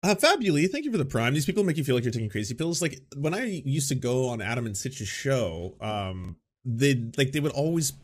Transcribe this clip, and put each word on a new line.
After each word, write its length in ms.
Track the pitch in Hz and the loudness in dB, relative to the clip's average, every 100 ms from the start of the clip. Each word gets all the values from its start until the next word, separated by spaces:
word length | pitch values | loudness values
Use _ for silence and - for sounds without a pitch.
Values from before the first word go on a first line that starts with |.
Uh, 120 | 202 | 4
Fabuli, 560 | 202 311 370 214 147 175 | 6 6 6 4 4 4
thank 140 | 285 | 0
you 80 | 294 | -2
for 60 | 226 | 0
the 60 | 139 | 0
prime. 260 | 127 117 | 2 2
These 140 | 147 143 | 2 2
people 180 | 202 | 2
make 140 | 196 160 | 2 2
you 60 | |
feel 100 | 139 | 2
like 100 | 123 | 2
you're 80 | 120 | 2
taking 160 | 113 110 | -2 -2
crazy 260 | 104 104 | -4 -4
pills. 280 | 120 160 165 | -4 -2 0
Like, 180 | 170 135 - 139 | -2 -4 -14 -4
when 160 | 151 | -2
I 300 | 180 247 185 | 0 -2 -4
used 240 | 131 139 135 | -2 0 0
to 60 | |
go 340 | 127 123 127 127 | 0 0 0 0
on 140 | 117 | -2
Adam 240 | 101 120 117 | -2 -2 -2
and 100 | 101 | -4
Sitch's 320 | 135 135 104 | -6 -8 -8
show, 680 | - 135 135 104 82 87 - | -6 0 0 0 -4 -8 -8
um, 560 | 107 107 98 92 90 82 _ _ 123 | -6 -4 -4 -6 -10 -14 _ _ -8
they, 400 | 113 139 131 113 - | 2 2 2 -2 -2
like, 160 | 135 | 0
they 80 | 147 | 0
would 120 | 147 | -2
always 420 | 139 151 170 147 - | 0 0 2 -2 -6